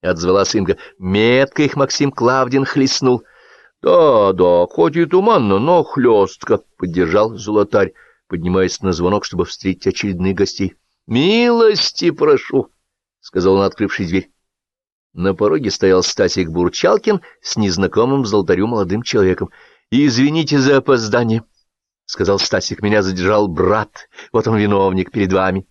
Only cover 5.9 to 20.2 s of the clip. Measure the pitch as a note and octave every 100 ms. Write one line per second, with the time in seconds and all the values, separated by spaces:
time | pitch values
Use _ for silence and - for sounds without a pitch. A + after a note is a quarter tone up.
5.9 | - B2 G#2+ G2 - - G#2 _ _ F#2
6.9 | E2 F2 F#2+ A2 G#2+ G2 G#2 G2+ G#2 F#2
7.9 | - _ _ _ F2+ E2+ F#2 F#2 - F#2+
8.9 | E2 F2 G2+ - F2+ F2 - F#2+ F#2 F#2+
9.9 | F#2 G#2 F2+ F#2 F#2+ G2 - G2 _ _
10.9 | _ - A#2 E3 A3 A#3+ A#3 A3+ G#3+ -
11.9 | - F3 D3+ D3+ C#3 - C#3 - _ _
12.9 | _ _ _ - F#2 F#2 F#2+ G2 - G#2
13.9 | - F#2 F#2 - _ _ _ _ _ _
14.9 | _ _ - F#2 F2+ G#2 D#3 A#2 - F#2+
15.9 | F#2 F2+ - F#2 G2+ E2+ D#2+ F2+ - F3
16.9 | G#3 A3 G3+ - _ - - G2+ F2 F#2+
17.9 | G#2+ A#2+ C#3 A#2 G#2 F#2 F2+ G#2 A#2 F#2
18.9 | G#2 A#2+ A#2 F#2+ F#2 F#2 _ _ _ _
19.9 | A#2+ C#3+ A#2+